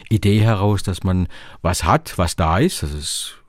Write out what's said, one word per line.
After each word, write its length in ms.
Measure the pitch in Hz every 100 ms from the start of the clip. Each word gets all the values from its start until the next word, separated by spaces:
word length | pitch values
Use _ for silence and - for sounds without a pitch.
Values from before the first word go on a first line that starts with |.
| -
Idee 320 | 107 104 107
heraus, 420 | 110 107 101 101
dass 180 | - 90
man 240 | 95 92 90 - - -
was 220 | 85 92
hat, 360 | 85 143 - -
was 180 | 85 -
da 220 | 82 87
ist. 260 | 160 -
Das 80 | 76
ist, 420 | 73 76 - - -